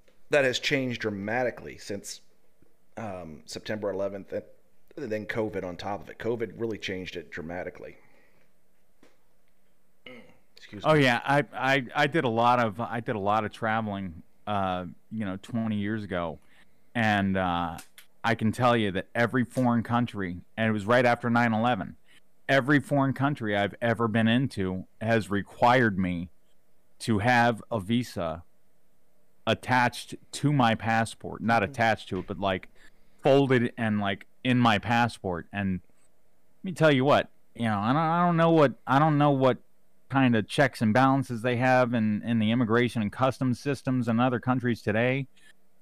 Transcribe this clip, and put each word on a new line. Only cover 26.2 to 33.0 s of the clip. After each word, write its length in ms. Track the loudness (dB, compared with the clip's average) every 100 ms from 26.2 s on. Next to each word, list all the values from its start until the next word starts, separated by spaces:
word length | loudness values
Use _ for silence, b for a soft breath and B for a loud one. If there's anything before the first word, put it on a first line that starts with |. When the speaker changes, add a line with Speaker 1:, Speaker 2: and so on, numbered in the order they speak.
| -8 -14 -20 -20 -20 -20 -20 -8
Speaker 2:
to 180 | -2 0
have 460 | 2 4 2 0 -6
a 80 | -6
visa 640 | -2 -4 -4 -6 -6 -8 -14 -20 -20 -20 -20 -20 -20 -20 -20 -8 -4
attached 640 | -2 0 2 0 -2 -14 -18 -16
to 200 | -4 0
my 220 | 2 2 2
passport. 680 | 0 0 -2 -6 -14 -4
Not 220 | 0 2
Speaker 1:
Mm-hmm. 80 | 2
Speaker 2:
attached 380 | 0 0 0 -4
to 100 | -8
it, 80 | -8
but, 120 | -4
like, 300 | -2 -2 -6 b b -20